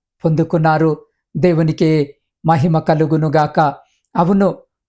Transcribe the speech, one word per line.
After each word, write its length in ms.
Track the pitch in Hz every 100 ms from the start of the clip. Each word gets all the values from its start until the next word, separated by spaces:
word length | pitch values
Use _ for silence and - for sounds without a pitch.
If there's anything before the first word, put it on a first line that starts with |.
| _ _ 165
పొందుకున్నారు. 800 | 160 160 175 160 156 160 151 - _ _ 156
దేవునికి 760 | 175 160 160 156 160 156 143 - _ _ 160
మహిమ 340 | 165 175 160
కలుగునుగాక. 800 | 156 151 156 156 156 151 147 - 151 143 _ _ _ -
అవును, 420 | 170 196 196 - _ _